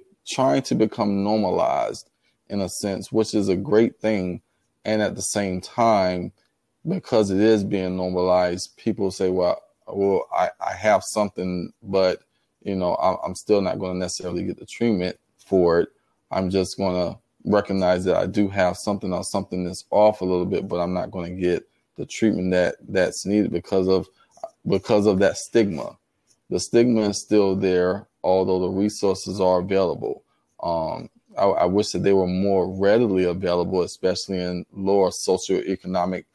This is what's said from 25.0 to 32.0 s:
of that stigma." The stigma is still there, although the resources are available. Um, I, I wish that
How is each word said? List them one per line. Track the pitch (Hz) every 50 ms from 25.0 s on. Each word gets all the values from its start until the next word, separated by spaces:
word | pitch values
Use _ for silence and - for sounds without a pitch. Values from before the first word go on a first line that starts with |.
| 101
of | 107 98 95
that | 101 85 -
stigma." | - - - - 120 110 101 85 71 55 - - _ _ _ _ _ _ _ _ _ _ _
The | - 90
stigma | - - - 120 120 131 117 113
is | 107 104 98 -
still | - - 107 107 98 98 95
there, | 98 98 95 92 90 90 90 95 101 - _ _ _ -
although | 90 92 95 95 95 95 92
the | 92 90
resources | 98 95 101 104 104 - - 98 95 92 - 95 95 101
are | 95 90 92 90
available. | 90 98 98 95 95 85 73 - - 53 - - _ _ _ _ _ _ _ - -
Um, | 85 85 82 80 78 80 80 80 - _ _ _ _ -
I, | - 98
I | 101 92 - 85
wish | 90 92 104 104 -
that | - 90